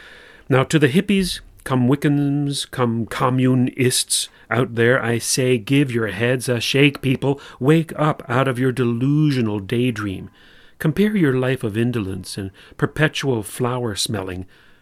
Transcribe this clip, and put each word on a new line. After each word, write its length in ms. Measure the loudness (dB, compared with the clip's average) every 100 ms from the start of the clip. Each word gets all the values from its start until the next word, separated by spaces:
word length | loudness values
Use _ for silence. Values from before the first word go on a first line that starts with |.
| -20 -20 -20 -20 0
Now, 160 | 0
to 140 | 2 4
the 100 | 4
hippies, 520 | 2 2 0 0 -4 -12 -20
come 240 | -4 0 2
Wiccans, 800 | 2 2 0 0 0 -2 -4 -8
come 360 | -2 -2 -2 -4
communists 1200 | -2 0 2 4 4 2 0 0 0 -2 -4 -4 -12 -4
out 240 | -2 -2
there, 260 | 2 2 2
I 160 | 0 -2
say, 400 | -2 -2 2 0
give 340 | 2 2 2
your 160 | 0 -4
heads 400 | -2 0 0 0
a 120 | -2
shake, 420 | 0 4 4 2
people. 380 | -2 0 -2 -4 -6 -4
Wake 320 | 2 2 2 -2
up 260 | -2 -2 -2
out 200 | 0 0
of 100 | 0
your 140 | -2
delusional 880 | 0 0 0 2 2 2 2 0 -2
daydream. 680 | -2 -2 0 -2 -6 -6 -12 -18 -20 -20 -20 _
Compare 380 | -2 2 2 4
your 180 | 2 2
life 240 | 0 -2
of 140 | -2 0
indolence 600 | 0 0 -4 -6 -10 -10
and 140 | -10 -12 -20 -6
perpetual 640 | -4 0 -2 0 -2 -2
flower 500 | -4 -4 -4 -2 -4
smelling 520 | -4 -4 -4 -6 -10 -12 -18 _ _